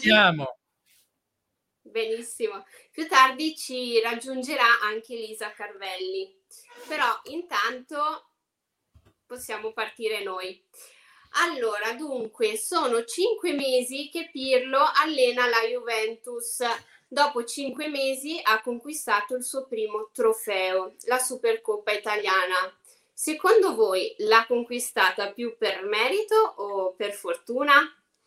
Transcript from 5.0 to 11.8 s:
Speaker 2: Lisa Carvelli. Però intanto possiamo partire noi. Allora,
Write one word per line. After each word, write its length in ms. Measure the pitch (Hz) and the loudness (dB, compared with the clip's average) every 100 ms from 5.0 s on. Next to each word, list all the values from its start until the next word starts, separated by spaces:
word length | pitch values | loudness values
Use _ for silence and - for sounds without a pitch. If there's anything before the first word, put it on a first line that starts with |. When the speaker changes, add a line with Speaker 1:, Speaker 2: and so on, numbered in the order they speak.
| 226 233 | -8 -12
Speaker 2:
Lisa 380 | 220 220 214 | -12 -10 -12
Carvelli. 840 | - 208 196 196 185 185 190 190 _ _ - - 480 254 | -10 -14 -10 -10 -8 -6 -6 -8 _ _ -20 -20 -18 -8
Però 200 | 302 254 - - | -2 -2 -2 -8
intanto 1040 | 311 349 214 226 254 254 294 302 311 _ _ _ _ _ _ _ _ _ _ - | -12 -6 -4 -4 -6 -10 -6 -6 -6 _ _ _ _ _ _ _ _ _ _ -18
possiamo 460 | 247 - 214 220 | -14 -10 -8 -6
partire 500 | 220 214 - 220 214 | -6 -8 -4 -4 -4
noi. 400 | 196 185 190 190 _ - - _ _ _ _ 285 339 | -6 -8 -10 -12 _ -20 -20 _ _ _ _ 0 0
Allora, 480 | 285 226 208 | 0 -2 -2